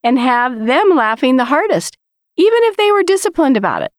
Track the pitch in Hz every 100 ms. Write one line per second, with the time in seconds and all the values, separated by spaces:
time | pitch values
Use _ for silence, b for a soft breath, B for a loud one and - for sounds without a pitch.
0 | 240 254 247 247 247 226 220 277 415 320
1 | 220 226 254 262 247 294 415 170 - _
2 | _ _ _ - 392 466 466 403 415 415
3 | 370 381 427 339 285 233 190 85 -